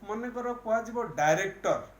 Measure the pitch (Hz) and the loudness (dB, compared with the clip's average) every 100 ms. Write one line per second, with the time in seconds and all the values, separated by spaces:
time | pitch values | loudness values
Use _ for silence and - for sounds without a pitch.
0 | 202 220 240 233 240 240 226 220 226 233 | -6 -6 -4 -4 -4 -4 0 0 0 -4
1 | 226 151 151 160 196 196 196 151 - | -4 2 4 4 2 -2 0 0 -2